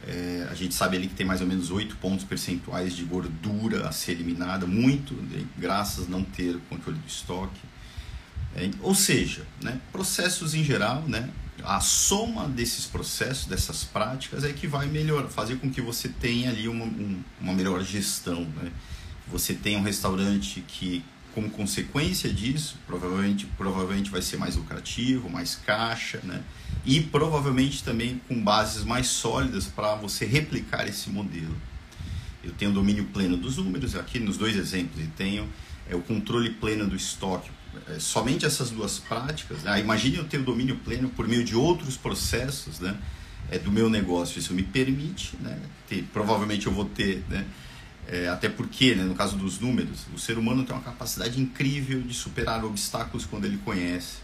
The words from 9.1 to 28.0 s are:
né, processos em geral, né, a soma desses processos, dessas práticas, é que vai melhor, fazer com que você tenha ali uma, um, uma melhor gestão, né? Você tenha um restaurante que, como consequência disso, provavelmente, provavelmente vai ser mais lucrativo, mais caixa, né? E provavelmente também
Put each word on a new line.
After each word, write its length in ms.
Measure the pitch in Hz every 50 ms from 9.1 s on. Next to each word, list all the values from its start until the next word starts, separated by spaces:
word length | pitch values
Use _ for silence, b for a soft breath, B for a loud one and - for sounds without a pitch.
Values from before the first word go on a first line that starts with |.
| 147 110 92 - - - - - - -
né, 180 | - 113 127 131 - -
processos 640 | - - 190 - - - 175 185 180 - 170 151 160
em 80 | 156 156
geral, 400 | 139 117 98 101 113 127 156 160
né, 260 | - 110 113 120 147 - - - - - - -
a 160 | 87 98 98
soma 680 | - - - - - - 196 202 233 233 226 214 -
desses 380 | 143 131 120 120 117 - - -
processos, 600 | - - 87 - - - - 107 117 135 - -
dessas 380 | - - - - - - - -
práticas, 600 | - - 101 107 117 131 135 - - - - 139
é 80 | 143 147
que 120 | - -
vai 220 | 151 139 139 139
melhor, 420 | 147 156 156 156 156 151 143 131 123
fazer 280 | - - 107 117 131
com 120 | 127 139 135
que 120 | 135 135
você 260 | 117 113 113 - -
tenha 420 | - - - - 117 117 120 123 127
ali 200 | 113 104 107 117
uma, 160 | 117 113 113
um, 360 | 113 110 107 104 101 95 90 - - - -
uma 100 | 92 90
melhor 320 | 95 95 92 95 90 90 95
gestão, 640 | 92 101 104 - - - - - 90 85 85 87 82 76
né? 160 | 78 - 85 - B B B B B B B B B -
Você 260 | - - - - - 98
tenha 240 | - - 104 104
um 60 | 101 98
restaurante 800 | 107 98 - - 95 92 95 98 101 101 98 101 - - 92 90
que, 380 | - - - 92 92 90 87 - - - - - - -
como 140 | 113 107 104
consequência 840 | - - 104 98 - - - - - 139 156 185 185 - - 110 98
disso, 440 | 92 104 127 147 156 156 - - - -
provavelmente, 580 | - - 90 90 90 92 95 101 101 101 98 - - -
provavelmente 520 | - 98 98 92 92 92 92 98 101 98 -
vai 120 | - 92
ser 160 | - - -
mais 180 | - - - 80
lucrativo, 720 | - - - - - - - - 120 120 131 131 127 - 127
mais 260 | 131 - - - -
caixa, 680 | - - - 104 110 117 117 117 117 - - - - -
né? 180 | 92 87 98 - B B B B B B B B
E 160 | 127 139 160
provavelmente 800 | 151 - - 143 156 160 156 143 139 139 127 131 135 143 139 - -
também 380 | 139 113 113